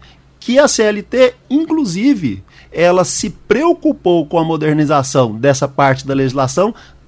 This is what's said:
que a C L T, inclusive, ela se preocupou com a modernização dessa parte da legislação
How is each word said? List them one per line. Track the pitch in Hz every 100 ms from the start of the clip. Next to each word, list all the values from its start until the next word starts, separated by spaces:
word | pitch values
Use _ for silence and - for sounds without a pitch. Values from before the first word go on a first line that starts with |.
| - _ _ _
que | - 254
a | 294
C | -
L | 214 208
T, | - 240 254 - -
inclusive, | 269 320 320 240 170 254 240 143 95 - - -
ela | - 175 185
se | 175 - 202
preocupou | - - 233 339 349 311 262 180 175 151
com | 170
a |
modernização | 165 160 151 151 147 147 135 139 120 107
dessa | 135 135 135
parte | 143 139 131 135
da |
legislação | 135 135 135 131 - 208 - - -